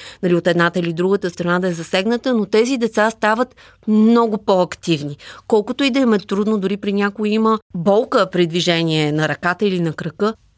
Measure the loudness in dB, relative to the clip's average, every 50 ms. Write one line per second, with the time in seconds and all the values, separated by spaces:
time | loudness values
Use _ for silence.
0 | -18 -20 -10 -6 -2 -2 0 0 0 0 2 2 2 0 0 -2 -4 -4 -2 -2
1 | 0 0 0 -2 -2 -4 -6 -4 -2 -2 -2 0 -2 -2 -4 -6 -6 -4 -2 -2
2 | 0 0 -2 -2 -2 -2 0 -2 0 0 2 2 2 2 0 -2 -2 -2 0 0
3 | 0 0 0 0 -2 0 0 0 -2 -4 _ -14 -20 -20 _ _ _ 0 2 4
4 | 6 6 6 4 2 2 -2 -2 0 0 2 2 0 -2 -4 -6 -4 -2 -2 -2
5 | -2 -6 -12 -14 -18 -20 -20 -16 -4 0 0 0 0 0 -2 -2 0 0 2 2
6 | 2 2 2 0 -2 -4 -4 -2 -2 0 -2 -2 -2 -4 -4 -4 -4 -4 -2 -2
7 | -2 -2 -2 -4 -4 -2 0 0 2 0 0 -2 -4 _ -8 -2 0 2 2 2
8 | 2 2 2 0 0 2 0 0 0 0 0 -2 0 0 0 0 0 0 2 0
9 | 0 0 0 0 0 -2 -2 -2 -2 -4 -2 0 -2 -2 0 -2 -2 -4 -4 -6
10 | -8 -10 -6 -4 -4 -4 -4 -6 _ _ _